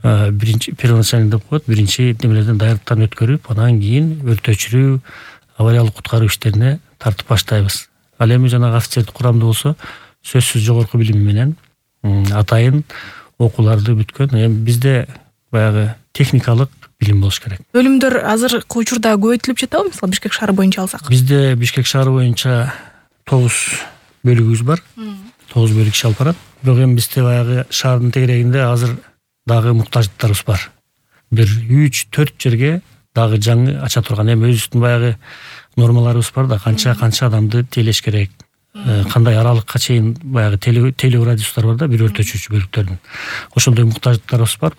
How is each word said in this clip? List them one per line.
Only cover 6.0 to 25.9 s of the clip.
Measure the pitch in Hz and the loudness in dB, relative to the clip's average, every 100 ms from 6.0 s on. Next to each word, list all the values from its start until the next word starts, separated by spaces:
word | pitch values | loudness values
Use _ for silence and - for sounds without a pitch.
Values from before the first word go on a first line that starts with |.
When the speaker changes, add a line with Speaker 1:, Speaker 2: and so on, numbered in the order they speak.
| - 113 110 | -4 0 0
Speaker 1:
иштерине | - 110 104 127 156 _ - | 0 -2 0 0 -2 _ -8
тартып | - 92 - | -6 -4 -2
баштайбыз. | 104 - 107 98 - - _ _ - | -2 -2 -2 -2 -4 -12 _ _ -2
Ал | 113 | 2
эми | 123 127 | 2 2
жанагы | 123 120 117 | 2 2 0
офицердик | - - 107 | 0 -2 -4
курамда | - 123 113 113 | -2 0 2 2
болсо, | 107 143 156 - - - _ | 0 -2 -4 -10 -20 -20 _
сөзсүз | - 127 123 120 | -4 -2 0 0
жогорку | 110 117 113 117 | 0 0 0 0
билими | 110 104 | 0 2
менен, | 104 104 135 160 _ _ _ _ | 2 0 -2 -4 _ _ _ _
м, | 101 98 101 | -2 0 0
атайын | 104 104 113 123 147 147 - - - - - | 0 0 2 2 0 -2 -12 -20 -20 -14 -2
окууларды | 117 - 107 110 107 | -2 2 2 2 0
бүткөн. | 110 104 - 139 | 0 -2 -4 -2
Эми | 120 113 110 | 0 0 0
бизде | 113 117 135 127 - - _ _ _ | 0 0 0 0 -4 -12 _ _ _
баягы | 113 107 107 107 113 _ | -2 0 0 -2 -6 _
техникалык | - 143 131 120 117 135 _ - - | -2 0 2 2 0 0 _ -16 -4
билим | 104 101 | 0 2
болуш | 98 - | 0 -2
керек. | - 98 - | -8 -14 -4
Speaker 2:
Бөлүмдөр | 240 262 269 262 254 | 2 4 4 2 0
азыркы | 190 220 247 240 - 240 | -2 -2 0 -2 -4 -4
учурда | 220 240 220 | -4 -2 0
көбөйтүлүп | 208 220 240 - 247 | 2 2 0 -2 -6
жатабы? | 262 320 403 | -4 -2 -4
Мисалы, | - 185 | -4 -6
Бишкек | 190 214 | -4 -6
шаары | - 208 | -6 -2
боюнча | 196 190 185 | 2 2 0
алсак. | 190 - - | -4 -6 0
Speaker 1:
Бизде | 127 131 143 135 | 2 4 2 2
Бишкек | 123 120 - 123 | 0 -2 -2 -2
шаары | 135 135 | 0 0
боюнча | 131 123 117 131 120 127 - - _ _ _ - | 2 0 0 -2 -2 -4 -8 -18 _ _ _ -2
тогуз | 131 123 - - - - - _ _ | 0 2 -2 -6 -8 -12 -20 _ _
бөлүгүбүз | 123 120 113 113 | 0 2 2 0
бар. | 120 170 - - | 0 -4 -6 -18
Speaker 2:
Мм. | 214 196 208 _ - | -16 -16 -20 _ -6
Speaker 1:
Тогуз | 120 113 | 0 2
бөлүк | 110 107 | 2 0